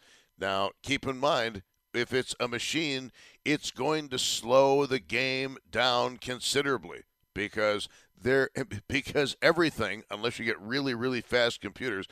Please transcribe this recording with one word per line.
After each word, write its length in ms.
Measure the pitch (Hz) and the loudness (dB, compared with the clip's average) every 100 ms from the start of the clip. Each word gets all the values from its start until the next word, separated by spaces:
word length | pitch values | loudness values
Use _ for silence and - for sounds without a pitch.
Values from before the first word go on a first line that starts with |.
| _ - _ - | _ -20 _ -6
Now, 320 | 95 98 98 - | -2 0 -2 -4
keep 240 | - 139 139 | -4 -2 -2
in 100 | 131 | 0
mind, 440 | 143 156 113 101 - _ _ | 2 2 0 -6 -14 _ _
if 200 | 117 120 | -4 0
it's 240 | 127 123 - | -2 -2 -4
a 80 | 120 | -4
machine, 640 | 117 - 151 160 135 127 - - _ | -4 -4 -2 -2 -4 -8 -16 -20 _
it's 280 | 131 151 - | -2 -2 -2
going 360 | - 135 156 147 | -4 0 0 -2
to 80 | 127 | -4
slow 680 | - - 110 131 139 139 139 | -2 -2 4 6 8 6 2
the 140 | 127 | -2
game 560 | 85 117 131 131 135 131 - | -2 -2 0 -2 -4 -10 -4
down 500 | 110 123 123 123 123 | 0 2 2 0 -4
considerably 840 | - 123 - 135 143 123 80 65 - _ _ | -8 -6 0 0 2 -2 -4 -14 -18 _ _
because 540 | - 101 107 107 104 - - _ _ | -6 -4 0 2 2 -4 -12 _ _
there, 280 | 117 135 131 - 127 | 2 4 4 -2 -8
<laughs> 200 | 104 - | -10 -4
because 480 | 135 - 139 135 - | -4 -2 0 -2 2
everything, 640 | 147 170 165 - 104 104 - | 2 4 2 0 -4 -4 -8
unless 280 | 101 117 120 | -4 -4 -2
you 60 | |
get 160 | 113 85 | -2 -4
really, 340 | 104 131 139 | -4 -2 -2
really 260 | 117 127 123 | -2 -2 -4
fast 400 | - 120 117 - | 0 2 2 0
computers, 460 | 104 - 123 95 92 | -8 -6 -4 -4 -6